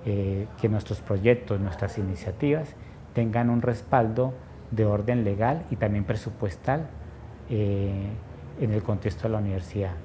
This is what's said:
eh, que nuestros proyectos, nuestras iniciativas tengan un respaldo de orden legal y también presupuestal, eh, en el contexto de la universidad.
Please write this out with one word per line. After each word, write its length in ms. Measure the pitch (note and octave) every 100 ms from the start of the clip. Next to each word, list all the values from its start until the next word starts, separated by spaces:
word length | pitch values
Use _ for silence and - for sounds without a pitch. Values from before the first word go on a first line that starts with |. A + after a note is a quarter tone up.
eh, 420 | A2 G2+ G2 G2 G#2 -
que 80 | A2
nuestros 320 | G#2+ - G#2
proyectos, 580 | - G2+ A2 A#2+ - G2+
nuestras 400 | G2 - G2 -
iniciativas 760 | F#2+ F#2 - - C#3+ D3+ D3 - - - -
tengan 380 | - A#2 A#2 A#2+
un 120 | A#2+
respaldo 720 | A#2+ A#2 - C3 A2+ A2+ B2+ C3 - - -
de 140 | A2
orden 400 | G#2+ G#2 G#2+ B2
legal 400 | G#2 G2+ A2+ D#3+ -
y 60 | A2+
también 280 | G#2+ G#2
presupuestal, 800 | F#2+ G#2+ - - G2+ - - D3 D#3 - - - - - -
eh, 560 | G#2+ G2+ G2 G2+ G2 G2 A2 - - - -
en 100 | A2+
el 120 | G#2+
contexto 420 | - G2+ A2 -
de 60 | A2+
la 80 | G#2+
universidad. 540 | G2+ F#2+ F2 G2+ F#2+ E2